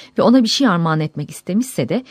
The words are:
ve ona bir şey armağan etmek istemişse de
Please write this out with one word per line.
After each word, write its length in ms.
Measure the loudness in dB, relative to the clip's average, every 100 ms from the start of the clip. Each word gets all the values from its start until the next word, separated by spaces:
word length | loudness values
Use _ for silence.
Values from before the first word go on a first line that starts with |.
| -10 0
ve 40 |
ona 220 | 4 4
bir 40 | 2
şey 200 | 0 0
armağan 320 | 2 0 -2
etmek 320 | -4 -6 -12
istemişse 580 | -12 -6 -4 -4 -4 -4
de 140 | -4 -6